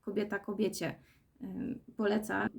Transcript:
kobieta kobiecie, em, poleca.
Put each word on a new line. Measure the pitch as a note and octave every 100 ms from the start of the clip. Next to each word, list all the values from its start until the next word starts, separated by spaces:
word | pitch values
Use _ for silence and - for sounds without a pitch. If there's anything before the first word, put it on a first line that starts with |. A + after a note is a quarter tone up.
kobieta | - G3+ G3+ G3+
kobiecie, | - G3+ G3 - E3 - - _ _ _
em, | G3 F#3 - - - -
poleca. | G3+ G#3+ G#3+ G3 G#3